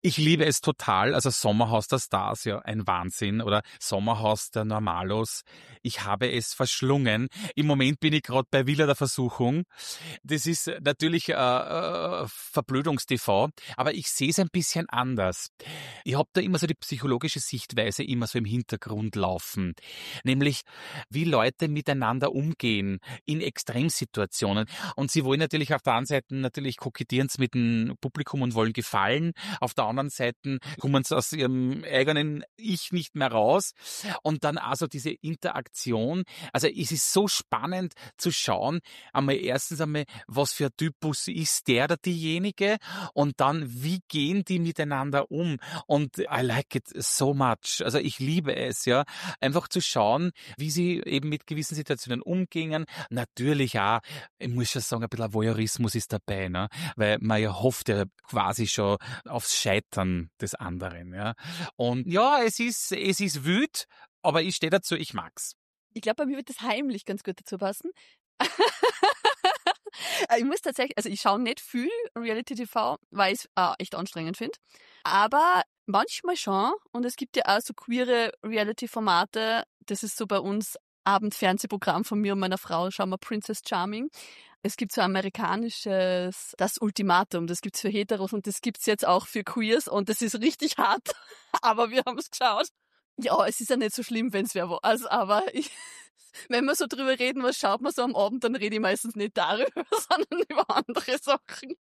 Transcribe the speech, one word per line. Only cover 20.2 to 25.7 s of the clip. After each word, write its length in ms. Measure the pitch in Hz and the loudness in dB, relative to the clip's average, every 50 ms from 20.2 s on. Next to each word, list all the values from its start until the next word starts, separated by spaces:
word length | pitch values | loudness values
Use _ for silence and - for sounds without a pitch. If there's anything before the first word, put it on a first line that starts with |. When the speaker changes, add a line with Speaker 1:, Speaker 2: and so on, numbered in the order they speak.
| - | 0
Speaker 1:
Nämlich, 380 | 127 131 135 143 143 135 - - - - - - - - 147 - _ | 0 2 4 2 2 0 -2 -8 -14 -20 -18 -16 -14 -14 -14 -14 _
wie 160 | - 147 165 | -4 -2 0
Leute 440 | 170 147 120 110 131 - - 170 151 | 4 4 4 4 4 2 0 -2 0
miteinander 640 | 147 147 139 - 143 135 123 110 120 131 147 - | 0 0 0 0 0 2 2 0 2 2 0 0
umgehen 680 | - 135 143 160 160 _ - 120 110 101 98 98 98 92 - - - - _ | 0 0 -2 -2 -2 _ 0 2 2 2 2 0 -2 -4 -6 -12 -14 -10 _
in 160 | - 151 160 | -4 -4 -2
Extremsituationen. 1300 | - 139 - - - - 117 120 143 165 - - 131 - - 107 101 95 - - 104 101 101 104 110 - - - - 185 - | -2 -4 -6 -6 -8 -4 -2 0 0 0 0 -2 -4 -4 -2 -2 -2 -2 -2 -2 0 2 2 0 0 -2 -6 -10 -10 -8 -4
Und 160 | - 139 135 | -4 -2 2
sie 120 | - 160 135 | 2 2 4
wollen 140 | 127 139 147 | 4 2 2
natürlich 340 | 160 143 - 156 151 131 | 2 0 2 -2 2 2